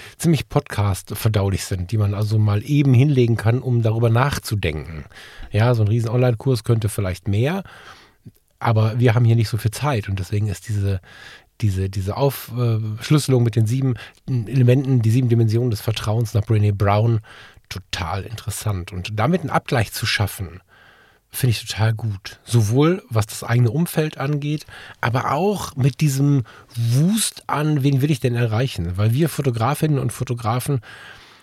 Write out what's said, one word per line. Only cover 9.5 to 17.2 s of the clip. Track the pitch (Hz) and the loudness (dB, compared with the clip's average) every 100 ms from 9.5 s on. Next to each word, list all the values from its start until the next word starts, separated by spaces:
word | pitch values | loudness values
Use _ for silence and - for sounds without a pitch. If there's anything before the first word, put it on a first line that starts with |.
| 107 | 0
viel | 107 | -2
Zeit | - 147 120 98 | -2 -2 -2 -2
und | 95 | -4
deswegen | 90 104 104 | -4 -4 -2
ist | 95 - | -4 -4
diese, | 104 98 95 - - - - _ - | -2 0 -2 -6 -20 -20 -20 _ -4
diese, | 107 95 95 | -2 0 -2
diese | 98 95 107 | -4 -4 0
Aufschlüsselung | 139 - - 117 117 110 110 107 - 151 - 127 | 0 -2 -6 -2 0 0 -2 -4 2 2 4 2
mit | 117 113 | 2 2
den | 107 | 0
sieben | 131 135 117 - - - | 0 -2 -4 -8 -14 -4
Elementen, | 127 107 135 123 131 135 131 | -4 -2 2 4 4 4 2
die | 110 | 4
sieben | 120 123 | 2 4
Dimensionen | 117 113 113 123 | 2 2 2 0
des | 104 | -2
Vertrauens | - 107 113 110 113 | -4 -4 -2 -2 0
nach | 107 | -2
Brené | - 107 104 | 0 2 2
Brown | 98 98 104 117 113 | 2 2 2 2 0